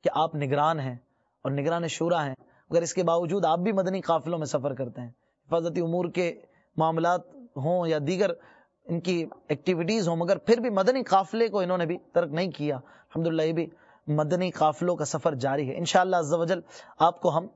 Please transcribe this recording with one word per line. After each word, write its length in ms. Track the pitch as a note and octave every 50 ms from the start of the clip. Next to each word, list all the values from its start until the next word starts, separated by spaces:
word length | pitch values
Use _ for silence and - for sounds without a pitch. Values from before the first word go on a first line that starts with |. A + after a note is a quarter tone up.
| _
کہ 60 | F3 -
آپ 220 | C#3+ D#3 D#3 D#3
نگران 440 | D3+ C#3+ C3 C#3 C#3+ D3 D#3 E3 D#3
ہیں 160 | C3+ C3+ B2 B2 _ _ _ _ _ _ _ _
اور 100 | _ C3+
نگران 360 | C3+ C#3 C#3 D3+ E3 E3+ E3+ D#3+
شورا 380 | - - D#3+ E3+ F3+ E3 D3+
ہیں، 100 | C#3 C3 _ - _ _ _ _ _
مگر 120 | D#3 E3+
اس 120 | E3 E3 -
کے 100 | F#3+ F3+
باوجود 420 | E3+ E3 E3+ F3 D#3+ E3+ G3+ F3
آپ 140 | D#3+ D#3+ E3+
بھی 120 | F3 G#3+
مدنی 300 | A3 F#3+ F#3 F3 F#3+ F#3+
قافلوں 360 | - - E3 D#3+ C3 D#3+ F3 E3
میں 80 | D#3
سفر 280 | C3 - D3 B2 C#3+ C3+
کرتے 280 | B2 C3+ A#2+ - -
ہیں، 80 | B2 A#2+ B2 _ _ _ _ _ _
حفاظتی 360 | _ D#3 E3+ E3 E3+ D#3 F3+
امور 240 | E3+ E3 E3 F3+ F3+
کے 360 | F3 - E3+ F3+ E3+ - - - _ _ _ _ _ _ -
معاملات 440 | D#3 D#3+ D#3+ E3 E3 E3+ F3+ F3+ F3+ - -
ہوں 520 | C#4 B3 - _ C#3 C3 D#3 F3+ F3+ F3 E3
یا 100 | D#3+ D3+ C#3+ C#3+
دیگر 240 | F#3 F3+ G3+ F#3+ E3+ - - - - _ _ _ _ _
ان 200 | _ - E3+ E3+
کی 260 | - F3+ F3+ E3+ D#3+ - - - _ _
ایکٹیویٹیز 600 | - C3+ - - F#3 E3 E3+ E3 A3 A3+ G3 E3
ہوں، 80 | E3
مگر 220 | E3 E3+ E3+ G3 -
پھر 200 | - - A#3 A3+
بھی 120 | A3+ B3+
مدنی 340 | G#3 F#3+ F#3+ G#3 B3+ C4+ A3+
قافلے 440 | - F#3 F#3+ F#3+ - - A3+ A#3 A3+
کو 120 | F#3+ G#3
انہوں 180 | F#3 F3 F#3 F#3
نے 80 | E3+
بھی 120 | D#3 F3 E3+ - _ _
ترک 180 | E3+ E3+ D3+
نہیں 200 | C#3 E3 F#3 F#3+
کیا۔ 240 | - - D3 D3 C#3+
الحمدللہ 680 | B2+ - - - - - _ - D#3 E3 E3+ D#3+ D#3+
یہ 120 | D#3 D#3+ E3
بھی 160 | D#3+ E3 D#3+ - _ - _ - _ _ -
مدنی 440 | D3+ D3+ D3+ D3+ F3+ F3 F#3 F3+
قافلوں 440 | D#3+ - E3 D3+ D3+ - F3 F3 F3
کا 100 | - D3+
سفر 300 | - - D#3 - E3+ D3+
جاری 340 | B2+ A#2+ C3+ C3+ D3 D3 B2+
ہے۔ 80 | C3+ C3+
انشاءاللہ 380 | - - - F#3 F3+ F#3 F#3
عز 180 | F3 E3 C#3+ D#3
و 120 | E3+ E3+
جل 140 | D#3+ F#3+ F3 E3 - - - - - - -
آپ 220 | D#3 E3+ E3+ -
کو 160 | - F3+ C#3+ D#3+
ہم 100 | F3+ - -